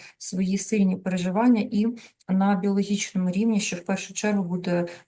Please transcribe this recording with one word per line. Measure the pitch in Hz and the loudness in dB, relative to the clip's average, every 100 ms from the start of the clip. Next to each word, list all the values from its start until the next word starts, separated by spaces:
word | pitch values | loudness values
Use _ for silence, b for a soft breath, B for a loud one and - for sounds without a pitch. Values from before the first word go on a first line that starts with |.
| B _ | B _
свої | - 185 185 196 | -6 -2 0 2
сильні | - 220 190 185 | 2 4 2 0
переживання | 185 180 180 196 247 220 - | -2 -2 -2 2 4 4 2
і | 202 226 240 B _ - | 0 0 -4 B _ -2
на | 190 196 190 | 2 2 2
біологічному | 202 202 202 202 - 190 180 | 2 0 0 -2 -2 -2 0
рівні, | 185 226 208 | 0 2 0
що | - 175 | -2 -6
в | - | -4
першу | 185 - | -4 -4
чергу | 190 214 202 | -4 0 0
буде | 175 180 180 175 175 B | 0 -4 -2 -2 -2 B